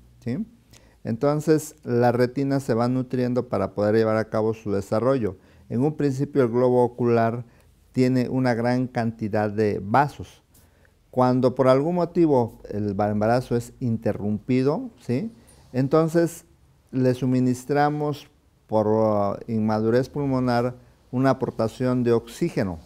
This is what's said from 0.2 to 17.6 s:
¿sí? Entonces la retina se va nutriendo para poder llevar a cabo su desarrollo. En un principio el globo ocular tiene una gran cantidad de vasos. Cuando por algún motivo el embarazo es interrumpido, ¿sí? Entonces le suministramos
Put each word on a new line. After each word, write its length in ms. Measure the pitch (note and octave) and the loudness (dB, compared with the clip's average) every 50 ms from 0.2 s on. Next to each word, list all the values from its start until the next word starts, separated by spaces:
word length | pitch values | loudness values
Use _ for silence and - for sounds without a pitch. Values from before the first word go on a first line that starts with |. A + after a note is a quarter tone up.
¿sí? 220 | - A#2 A#2 D#3+ A3 - - _ _ _ - - - - _ _ - | -10 -8 -8 -8 -8 -10 -14 _ _ _ -20 -20 -20 -20 _ _ -8
Entonces 720 | - A2+ A2 - C#3+ D3 D3+ D3 E3+ D#3 D3+ D3 - - _ - | -8 -6 -2 0 0 0 0 2 2 2 2 0 -4 -16 _ -6
la 280 | B2 A#2+ A#2+ A#2+ B2 | -2 2 4 4 4
retina 480 | A#2 A#2+ B2 B2 B2 C#3 C#3 C#3 C#3 C#3 | 4 4 2 0 0 -2 -2 -2 -2 -2
se 140 | C3 - B2 | 0 0 0
va 140 | A2+ A#2 A#2+ | 0 0 0
nutriendo 600 | B2+ C3 B2+ B2+ - B2 B2 B2 B2 B2+ A#2+ A#2+ | 0 -2 -4 -4 -2 -2 -2 -2 -2 -2 -4 -2
para 280 | - G2+ G2 F#2+ - | -2 -2 -2 -2 -2
poder 180 | - G#2 G#2 G#2+ | 0 0 2 4
llevar 240 | A2+ A2 A2 A2 A2 | 4 4 2 2 0
a 120 | G#2+ - | -2 -2
cabo 240 | - A2 G#2+ A2+ A2 | -2 -2 0 -2 -2
su 160 | - - G#2+ | -4 -4 -4
desarrollo. 640 | G2 G2 F#2+ - A2 A2 A2+ B2+ C#3 C#3 A2 G2 F#2+ - _ - - - - - | -4 -4 -2 -2 -2 0 2 2 0 0 -2 -4 -6 -8 _ -20 -20 -20 -12 -6
En 140 | A2+ A#2 C3 | -4 -2 -2
un 120 | D#3 D3+ - | -2 -2 0
principio 440 | D3 C#3+ C3 C3 C#3+ C#3 C#3+ C#3+ | -2 -2 0 -2 -4 -2 0 2
el 80 | B2+ A#2 | 2 2
globo 340 | A2 B2 B2+ B2+ B2 B2 B2 | 2 2 2 4 4 4 2
ocular 600 | A#2 - - B2+ A#2+ A#2 A#2 A2+ A2+ A2+ A#2+ A#2 _ _ _ - _ _ _ _ _ | 2 0 -2 0 2 2 2 2 0 -2 -4 -10 _ _ _ -20 _ _ _ _ _
tiene 360 | - C3 B2+ B2+ C3 B2+ A#2+ - | -2 0 2 2 2 0 0 -2
una 280 | - C3 C3 B2+ A#2+ | -2 -2 0 0 0
gran 320 | A2 A#2 A#2+ B2 B2+ B2+ B2 | 0 0 0 0 -2 -2 -4
cantidad 640 | - A#2+ A2+ A2+ A2+ - A2 G#2 G2 G#2+ G#2+ G#2+ | -4 -4 -4 -4 -4 -6 -6 -4 -2 -2 -2 -2
de 280 | G#2 G#2+ A2 G#2 G2 F#2 F#2+ | 0 0 0 0 0 -2 -4
vasos. 580 | G2 A2+ C3 D3 C#3+ - - F2+ - - _ _ _ _ - _ _ _ _ _ _ _ _ _ _ | 0 2 2 2 2 -2 -12 -16 -18 -18 _ _ _ _ -20 _ _ _ _ _ _ _ _ _ _
Cuando 420 | - B2 B2+ B2+ B2+ B2+ B2 B2+ B2+ | 0 0 2 2 2 2 2 2 2
por 140 | - C3+ B2+ | 2 4 4
algún 260 | C3 C3+ C#3+ D#3+ F3+ | 4 4 2 0 -2
motivo 640 | F3+ E3+ E3+ F3 F3+ E3+ D#3 C#3+ B2+ A#2+ G#2 - - - - | -2 -2 -2 0 2 2 4 4 2 2 0 -4 -12 -16 -10
el 280 | G2+ G#2 G#2 G#2 G2+ F#2+ | -6 -4 -4 -2 -2 0
embarazo 560 | G#2 G#2 G#2+ G#2 G#2 A2 A#2+ B2+ C3 - A#2+ | 0 0 0 0 0 2 2 0 0 -2 -4
es 180 | A#2+ A#2 - - - | -4 -4 -6 -12 -8
interrumpido, 1120 | C3+ A#2+ A2+ A2 - A2 G2+ F#2 F#2 G#2 G#2+ G#2 - - B2+ B2+ C3 C3+ D3+ G#3+ C4+ A#3+ - _ | -4 -4 -4 -2 -2 -4 -4 -4 -4 -4 -4 -4 -2 -2 0 0 2 0 -2 -2 -6 -10 -14 _
¿sí? 320 | - - A#2+ C3 G3 A3+ - - - - - - - - - | -6 -4 -4 -4 -4 -6 -12 -14 -20 -20 -20 -20 -18 -8 -4
Entonces 720 | B2 C3+ C3+ D3+ D#3 D#3+ D#3+ D#3 E3+ E3+ D#3+ - - - _ _ _ _ _ _ _ _ - | -2 -2 2 2 2 2 2 2 0 0 0 -2 -8 -20 _ _ _ _ _ _ _ _ -8
le 240 | - C3 B2+ B2+ B2+ | -4 0 2 2 0
suministramos 1120 | B2+ C#3 B2+ B2+ B2+ B2+ B2+ B2+ B2 | 0 0 0 0 2 2 0 0 -2